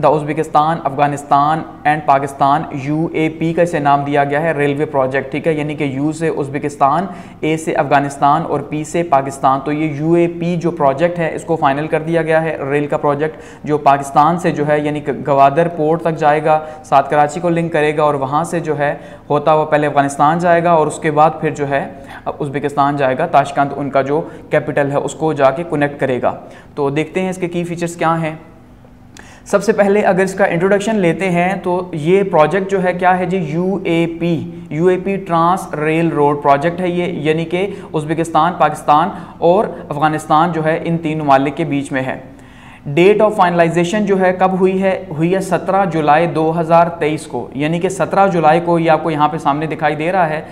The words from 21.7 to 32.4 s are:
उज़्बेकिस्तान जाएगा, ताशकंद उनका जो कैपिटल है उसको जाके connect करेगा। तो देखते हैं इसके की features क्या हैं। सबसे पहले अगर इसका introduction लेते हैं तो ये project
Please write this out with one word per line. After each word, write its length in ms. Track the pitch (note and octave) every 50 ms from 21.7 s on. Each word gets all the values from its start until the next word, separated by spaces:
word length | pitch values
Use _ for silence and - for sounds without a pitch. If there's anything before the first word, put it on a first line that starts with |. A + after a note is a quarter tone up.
| C#3 C#3 F#3 - - - - - - - - - - -
उज़्बेकिस्तान 560 | D#3+ C#3 C3+ C#3+ C#3 C#3+ C#3+ C#3+ C#3 C#3 D3
जाएगा, 300 | C#3 C#3+ C3 C3 B2+ D#3+
ताशकंद 460 | F3 - C#3 C#3 C#3 - C#3+ C#3+ C#3 -
उनका 300 | - C#3+ C3+ C3 C#3 C3
जो 180 | C3+ C#3+ D#3+ E3 - - - - - -
कैपिटल 340 | D3+ D3 D#3 C#3 D3+ C#3+
है 120 | C#3 C#3 C#3
उसको 360 | - C#3+ - - D#3+ D#3 D3+
जाके 280 | C#3 C#3 C3 - E3+ E3+
connect 360 | E3+ D#3+ D3 C#3+ C#3+ C#3+ -
करेगा। 300 | D3 C3 B2+ A#2+ A#2+ G2 - - - - - - - - -
तो 140 | - C#3+ C#3
देखते 300 | C#3 D3+ D#3 D#3 - F#3
हैं 100 | F#3 F#3
इसके 180 | F#3 F#3 F#3 E3+
की 160 | F3 F3 F3
features 320 | E3+ F3 E3+ F3 E3+ E3+
क्या 160 | E3+ E3+ D#3+ E3
हैं। 280 | E3 E3 D#3 D#3 D#3 - - - - - - - - - - - - - - - - - - - - -
सबसे 260 | - - G3 - A3+ G#3+
पहले 300 | - G3+ G3 G3+ G#3 G3+
अगर 220 | - F#3+ F3 G3
इसका 220 | F#3+ F#3 - G3
introduction 500 | F3 E3+ E3+ F3 G3 G3+ G3 G3 A3+ A3+
लेते 300 | G#3+ F#3 E3 E3 E3+ G3
हैं 320 | F#3+ F3 F3 F3 F#3 G3 F#3+ -
तो 280 | F#3 F3+ F#3 F3+ F3+ -
ये 280 | D#3 C#3+ E3 F#3 G3 G3
project 480 | F#3+ F3+ D#3